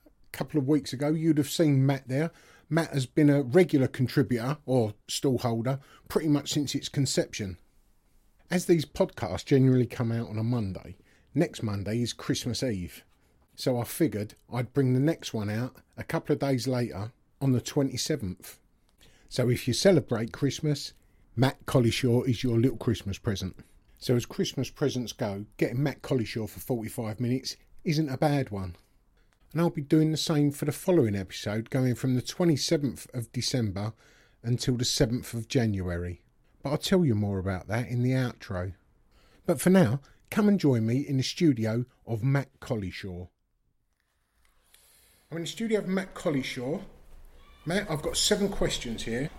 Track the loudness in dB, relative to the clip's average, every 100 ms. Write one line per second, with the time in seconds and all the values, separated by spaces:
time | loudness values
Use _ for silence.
0 | _ _ _ -10 -4 -2 2 2 0 -4
1 | -2 0 2 2 2 2 4 6 4 2
2 | -2 -2 -2 -6 -20 -20 -4 -2 0 -2
3 | -2 4 6 6 4 4 6 4 2 0
4 | 0 2 2 0 -2 -6 0 0 0 -2
5 | -10 -4 0 0 0 -2 -2 -4 -6 -20
6 | -4 0 2 2 2 -2 -2 -4 -4 -2
7 | -2 0 -2 -4 -8 -8 _ _ _ _
8 | _ _ _ _ -4 0 4 4 2 -2
9 | -2 -2 -6 -4 2 6 6 4 2 -2
10 | -2 -2 -4 -4 -2 -2 -2 -6 -12 -18
11 | _ _ _ -2 -2 -2 -6 -4 -4 -2
12 | -4 -4 -4 -4 -4 -4 -2 -4 -6 -12
13 | -20 _ _ _ _ -8 -2 -2 -2 0
14 | 0 0 -6 -10 -10 -6 -4 0 2 4
15 | 2 0 -4 -6 -4 -4 -6 -10 _ -14
16 | -6 -4 -2 0 0 0 0 -2 -2 -4
17 | -8 -10 _ -4 2 2 0 0 0 -2
18 | -4 -4 -4 -8 -14 -20 _ _ _ _
19 | -20 _ -8 0 2 2 0 2 6 6
20 | 4 -2 -4 -2 -2 0 -2 -2 -6 -16
21 | _ _ _ 2 2 2 0 2 4 2
22 | 2 4 2 0 2 4 2 2 -2 -2
23 | -2 -6 -4 -4 -4 -8 -18 _ _ -8
24 | -2 0 0 -4 -4 -4 -6 -2 -2 -2
25 | -6 -6 -6 -6 -8 -4 -2 0 -2 -4
26 | -2 -2 -2 -6 -8 -8 -6 -6 -6 -8
27 | -6 -4 -2 -2 -4 -12 _ -10 -4 -2
28 | -2 0 0 0 -2 -6 -8 -12 _ _
29 | _ _ _ _ _ -2 0 -2 2 4
30 | 4 0 0 2 2 0 -4 -4 2 4
31 | 4 0 -6 -8 -6 -6 -4 0 0 0
32 | 0 -2 -2 0 2 2 2 0 0 -6
33 | -10 -10 -8 -6 -2 0 -2 -2 -6 -8
34 | _ _ _ _ -2 -2 0 0 0 2
35 | 0 0 -6 -8 -4 0 0 0 -2 -4
36 | -6 -8 _ _ _ _ -6 -4 2 4
37 | 4 2 0 -2 -2 -4 -4 -4 -2 -2
38 | 0 0 0 -4 -8 -6 -6 -8 _ _
39 | _ _ _ _ -4 0 6 6 6 2
40 | -4 _ -8 0 4 4 4 4 2 0
41 | 0 -2 -2 2 2 2 0 -2 -4 _
42 | -6 -2 0 0 -2 -8 -6 -4 -4 -8
43 | -10 -10 -14 _ _ _ _ _ _ _
44 | _ _ _ _ _ _ _ _ _ _
45 | _ _ -12 -10 -8 -4 0 0 2 -2
46 | -2 -4 -2 0 -2 -6 -6 -6 -8 -20
47 | -20 -20 -20 -20 -20 -14 -4 -4 -2 -4
48 | -4 0 2 2 2 0 0 -2 -6 -6
49 | -4 -4 -4